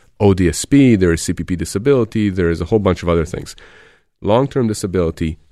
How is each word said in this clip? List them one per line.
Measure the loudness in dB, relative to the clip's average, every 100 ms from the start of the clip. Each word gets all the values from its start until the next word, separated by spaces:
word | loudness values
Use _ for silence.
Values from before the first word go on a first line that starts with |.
| _ _
O | 2
D | 4 0
S | -2 2
P, | 4 6
there | 4 4
is | 0
C | -2
P | -6
P | -6 -6
disability, | -4 -2 0 0 0 -2 -2
there | 0 -2
is | -2
a | -2
whole | 0
bunch | 0 0
of | 0
other | -2
things. | -2 -6 -12 -18 -20 -20 -20 _ _ _
Long-term | -2 0 0 -2 -2
disability, | -2 -4 -2 -2 -2 -6 -6 _